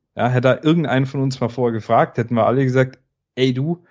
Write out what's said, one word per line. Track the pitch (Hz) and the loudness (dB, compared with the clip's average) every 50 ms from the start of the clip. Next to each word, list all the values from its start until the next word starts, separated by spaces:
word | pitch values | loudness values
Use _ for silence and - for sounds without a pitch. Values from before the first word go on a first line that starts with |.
| _ _ _ | _ _ _
Ja, | 107 110 | -4 -2
hätte | 123 127 127 127 131 | 0 0 2 2 2
er | 123 - - | 2 2 2
irgendeinen | 151 165 175 151 - 123 131 135 | 2 2 2 0 0 0 0 -2
von | 131 - 143 | -2 -4 -4
uns | 135 135 127 - | -4 -4 -4 -4
mal | 123 117 | -6 -6
vorher | 117 - 123 120 | -4 -2 -2 -2
gefragt, | 117 110 - - 113 127 160 - - | -2 -4 -2 0 2 2 2 0 -2
hätten | - 113 117 120 | -6 -4 -2 0
wir | 117 110 | 0 2
alle | 104 120 135 135 | 2 2 2 0
gesagt, | 131 123 131 131 131 - - _ _ _ _ _ _ _ | 2 2 0 0 0 -4 -10 _ _ _ _ _ _ _
"Ey, | - 131 131 123 | -2 0 0 0
du, | 131 139 160 170 - _ _ | 0 -2 -4 -6 -6 _ _